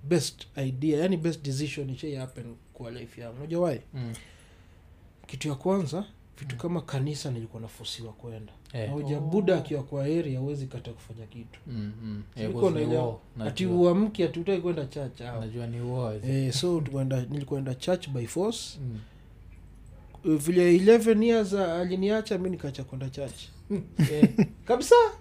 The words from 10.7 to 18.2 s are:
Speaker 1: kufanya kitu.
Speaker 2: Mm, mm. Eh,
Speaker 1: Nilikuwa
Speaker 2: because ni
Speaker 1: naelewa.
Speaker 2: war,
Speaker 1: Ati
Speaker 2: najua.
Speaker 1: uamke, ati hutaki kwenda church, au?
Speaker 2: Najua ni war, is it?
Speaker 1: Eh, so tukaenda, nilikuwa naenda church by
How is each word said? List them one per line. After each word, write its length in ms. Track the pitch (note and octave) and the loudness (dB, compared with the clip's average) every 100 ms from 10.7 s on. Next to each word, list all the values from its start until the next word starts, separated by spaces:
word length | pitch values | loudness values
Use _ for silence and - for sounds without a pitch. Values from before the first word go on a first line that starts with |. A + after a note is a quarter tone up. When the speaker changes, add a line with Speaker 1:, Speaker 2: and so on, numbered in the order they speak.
| B2+ - | -10 -12
Speaker 1:
kufanya 340 | A2 - A2 A2 | -16 -16 -16 -16
kitu. 340 | A#2 A#2 - - | -16 -18 -18 -12
Speaker 2:
Mm, 260 | A#2 G#2 A2 | -8 -8 -8
mm. 200 | A2+ G#2 G#2 - | -10 -10 -10 -8
Eh, 60 | |
Speaker 1:
Nilikuwa 200 | A2 A#2 F#3+ | -4 0 2
Speaker 2:
because 100 | D#3 | 2
ni 60 | A2+ | 0
Speaker 1:
naelewa. 180 | A#2+ A#2+ A2 - A#2+ | 0 0 -4 -14 -8
Speaker 2:
war, 120 | A2 | -6
Speaker 1:
Ati 160 | C3 | -2
Speaker 2:
najua. 160 | F#3 F3 | 0 6
Speaker 1:
uamke, 440 | F3 F3 G#3+ G#3 | 6 6 2 0
ati 140 | E3 E3+ | -2 0
hutaki 220 | E3+ G3 | -2 0
kwenda 240 | F3 D#3+ C3+ | 0 -4 -4
church, 340 | D3+ C3+ - | -6 -10 -10
au? 200 | A#2+ A#2+ | -10 -8
Speaker 2:
Najua 260 | A2 A#2 A#2 | -8 -6 -6
ni 140 | A#2 | -6
war, 360 | A#2+ B2+ A#2+ G#2+ | -4 -4 -4 -4
is 60 | |
it? 40 | B2+ | -2
Speaker 1:
Eh, 220 | C3+ C3 | 0 0
so 280 | A#2 F3+ E3+ | 0 0 0
tukaenda, 400 | C#3 C3+ C3+ C3 B2+ | -2 -2 -2 -2 -2
nilikuwa 300 | D3 C#3 C#3+ | -6 -4 -4
naenda 140 | C3 B2+ | -4 -6
church 280 | - F3+ F3 | -2 -2 -2
by 180 | C3+ | -6